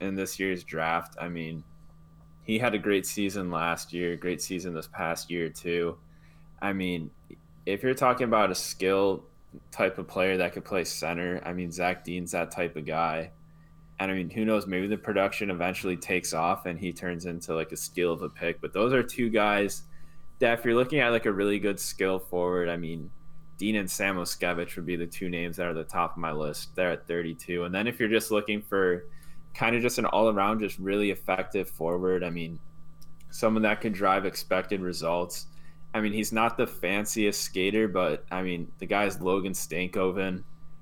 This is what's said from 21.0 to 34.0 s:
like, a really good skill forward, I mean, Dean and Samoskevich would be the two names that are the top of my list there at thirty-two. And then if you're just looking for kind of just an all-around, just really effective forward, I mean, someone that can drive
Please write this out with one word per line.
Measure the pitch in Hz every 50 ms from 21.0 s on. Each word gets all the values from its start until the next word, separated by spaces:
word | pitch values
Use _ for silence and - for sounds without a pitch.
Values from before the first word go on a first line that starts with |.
| 123 120
like, | 117 113 -
a | 113 101
really | 95 101 101 104 104
good | 101 104 101 -
skill | - - - - 98 95 95 92
forward, | - - 90 90 87 90 90 90 87 85
I | 85
mean, | 87 85 80 82 82 73 78 - - - - - - - - -
Dean | - 98 107 110
and | 104 98 92
Samoskevich | - - 101 98 95 90 87 - - - 90 87 87 82 87 - -
would | 92 85
be | 76 87
the | 82 87
two | 85 - - 98 90
names | 87 85 87 87 82 92
that | 87 87
are | 82
the | 78 78
top | - - 90 85 82
of | - 85
my | 82 80 76
list | 76 76 76 76 - - - -
there | - 92 87
at | 80 - -
thirty-two. | - 85 85 85 82 82 - - - 90 87 87
And | 87 92
then | 98 104
if | 120 120 -
you're | 120 104
just | 113 110 107 - 110
looking | 104 104 - 104 104
for | 104 - 101 98 95 90 87 87 - - - - - - - - - - -
kind | - 120 113 117
of | 120
just | 117 123 - -
an | 113
all-around, | - - 98 110 113 107 98 98 104 110 107
just | 107 95 - 101
really | 92 98 98 104 104 101 92
effective | - - - 92 92 92 - - 98 90 -
forward, | - - 80 82 87 90 90 92 92 90 87
I | 87
mean, | 85 85 82 82 85 80 - - - - - - - - - - - - - -
someone | - - - 110 110 110 110
that | 104 107 107
can | - 113 101
drive | 92